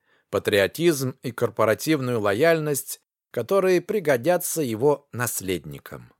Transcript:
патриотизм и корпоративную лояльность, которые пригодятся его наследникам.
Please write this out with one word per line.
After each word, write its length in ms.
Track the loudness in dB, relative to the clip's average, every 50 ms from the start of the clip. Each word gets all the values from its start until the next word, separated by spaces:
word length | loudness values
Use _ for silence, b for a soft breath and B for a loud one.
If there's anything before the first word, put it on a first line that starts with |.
| _ _ _ _ _ -4
патриотизм 880 | -4 -2 0 2 4 4 4 4 2 2 2 2 2 2 -2 -6 -6 _
и 100 | -10 -8
корпоративную 880 | -4 -2 -2 -2 0 2 2 2 2 0 0 -2 0 0 0 -2 -2 0
лояльность, 840 | 0 0 0 2 4 2 2 2 0 -2 -4 -4 -6 -10 -14 -16 _ _ _ _ _ _
которые 500 | -8 -6 -2 0 0 2 4 4 2 2
пригодятся 800 | 0 -2 -4 -2 0 0 0 2 2 0 0 0 0 -4 -4 -4
его 460 | -2 -2 -2 0 2 2 2 0 _ _
наследникам. 1040 | -6 -4 -4 -4 -4 -6 -4 -4 -4 -4 -4 -10 -16 -16 -16 -16 -18 -18 -18 -20 _ _